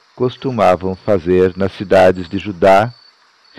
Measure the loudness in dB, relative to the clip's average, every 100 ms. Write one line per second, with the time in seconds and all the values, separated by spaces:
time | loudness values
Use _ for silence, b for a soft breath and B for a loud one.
0 | b -6 -6 -6 -8 0 2 2 -2 -6
1 | -2 -2 0 2 0 -2 -6 -6 0 2
2 | 2 0 -6 -10 -10 -2 2 4 2 -6
3 | _ _ _ _ _